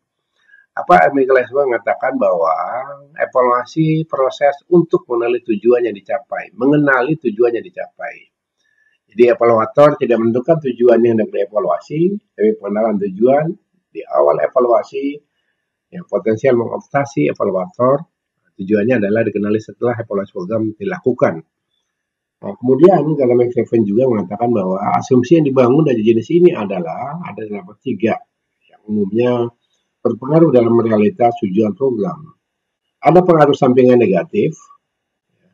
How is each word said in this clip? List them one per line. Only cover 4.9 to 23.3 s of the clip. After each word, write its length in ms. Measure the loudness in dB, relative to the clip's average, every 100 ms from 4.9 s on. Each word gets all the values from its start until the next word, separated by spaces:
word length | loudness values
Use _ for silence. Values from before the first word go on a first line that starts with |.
| -4 -2
mengenali 320 | -4 -2 -4
tujuan 400 | -4 -2 0 0
yang 120 | 0 -6
dicapai, 600 | -8 -8 -8 -12 -12 -4
mengenali 640 | 0 2 2 0 -2 -4
tujuan 360 | -4 0 -2 -2
yang 80 |
dicapai. 680 | -8 -14 -16 -14 -16 -16 _ _ _ _ _ _ _ _ _
Jadi 140 | 2 4 4
evaluator 640 | 2 2 2 4 4 4
tidak 220 | -2 0
menentukan 400 | 0 -2 0 -2
tujuan 380 | -2 2 4 4
yang 160 | 4 2
hendak 160 | -2
dievaluasi, 840 | -4 -4 -2 -2 -4 -6 -2 -2 -4 -10 -2
tapi 180 | 0 0
pengenalan 340 | -4 -2 -2 -2
tujuan 440 | -6 -2 2 2 0 -8 _ _ _
di 160 | -18 -6
awal 320 | 0 0 0
evaluasi, 800 | -2 0 2 0 -2 -8 -8 -10 _ _ _ _ _ _ _
yang 160 | -18 -8
potensial 480 | -4 -2 -2 0
mengoptasi 720 | 0 -2 -10 -6 -6 -4 -4 -4
evaluator, 720 | -2 -4 -4 -6 -2 0 0 -4 _ _ _ _ -14
tujuannya 400 | -2 0 0 0
adalah 240 | 0 0 -2
dikenali 320 | -2 -2 -4
setelah 400 | -6 -6 -6 -6
evaluasi 320 | -6 -8 -6
program 480 | -10 -6 -4 -4 -6
dilakukan. 640 | -8 -4 -4 0 0 -2 -12 _ _ _ _ _ _ _ _ _
Nah, 160 | -14 -6
kemudian, 480 | 0 4 4 4 0 0
karena 160 | 2